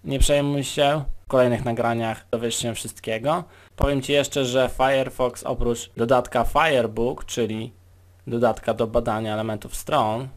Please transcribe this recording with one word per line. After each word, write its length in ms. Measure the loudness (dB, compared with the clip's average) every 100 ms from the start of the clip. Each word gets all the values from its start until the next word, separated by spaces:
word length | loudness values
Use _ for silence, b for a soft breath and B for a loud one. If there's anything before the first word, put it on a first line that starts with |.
Nie 140 | -4 2
przejmuj 460 | 4 4 2 -2
się, 400 | -4 2 2 2 -2 -8 0
w 20 |
kolejnych 360 | 4 4 2
nagraniach 640 | -2 -2 0 0 -2 -6 -6
dowiesz 260 | -4 -2 -4
się 180 | -4
wszystkiego. 720 | -6 -10 -10 -6 -4 -2 -2 -4 B B -2
Powiem 260 | 0 0
Ci 100 | 2
jeszcze, 320 | 2 2 0
że 260 | 2 2 2 2
Firefox 680 | 2 4 0 -2 -2 -2
oprócz 460 | -6 -2 0 -2 -6 -4
dodatka 480 | 4 4 4 0
Firebook, 800 | 2 4 4 4 2 0 -2 -4
czyli 480 | -8 -4 -2 -4 -8 -14 _ -20 -20 _ -6
dodatka 480 | 2 2 2 -4
do 120 | -2 0
badania 480 | 0 0 -2 -2
elementów 420 | -4 -4 -6 -8 -10
stron 520 | -2 0 2 -2 -6